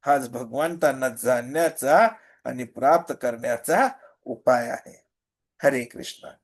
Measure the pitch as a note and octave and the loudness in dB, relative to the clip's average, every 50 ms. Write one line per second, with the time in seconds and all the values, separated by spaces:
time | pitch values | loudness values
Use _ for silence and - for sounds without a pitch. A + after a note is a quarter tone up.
0 | _ C#3 C#3+ C#3 C3 A#2+ A#2+ A#2+ B2+ A2+ A#2 C3+ D3+ E3 F3 E3 E3 D3 C3+ C3 | _ 2 2 2 0 -4 -8 -10 -10 -8 -4 -4 -4 -4 -2 0 0 0 0 0
1 | C3 C3 A#2 A2+ A2+ A#2+ B2+ A#2+ A#2+ B2 C#3 D#3+ E3+ D#3+ D#3+ - - - D3+ F3+ | -2 -4 -4 -2 0 0 0 0 -2 -4 -2 0 0 0 -2 -2 2 4 6 6
2 | A3+ A3 A3 - _ _ _ _ _ B2+ B2 B2+ B2 A2+ _ - B2 C#3 D#3+ F3 | 6 4 2 -4 _ _ _ _ _ -10 -8 -8 -10 -12 _ 0 2 4 4 4
3 | F3 - C#3+ - - B2 A#2 A2+ A#2+ B2 A#2+ A#2 - - D#3+ G3 C4+ C4 B3+ - | 2 -2 -10 -4 -4 -4 -4 -4 -4 -4 -4 -4 -2 0 2 2 2 0 -2 -6
4 | _ - _ _ _ - A#2+ - _ - B2+ A#2+ A#2 A#2 - - _ - - _ | _ -20 _ _ _ -12 -12 -2 _ 2 2 2 2 -4 -8 -10 _ -18 -20 _
5 | _ _ _ _ _ _ _ _ _ _ _ _ - C#3+ C#3 B2+ A#2+ A#2 - - | _ _ _ _ _ _ _ _ _ _ _ _ 0 2 2 2 -4 -6 -12 -14
6 | - - - - - - - _ | -14 -14 -14 -16 -18 -20 -20 _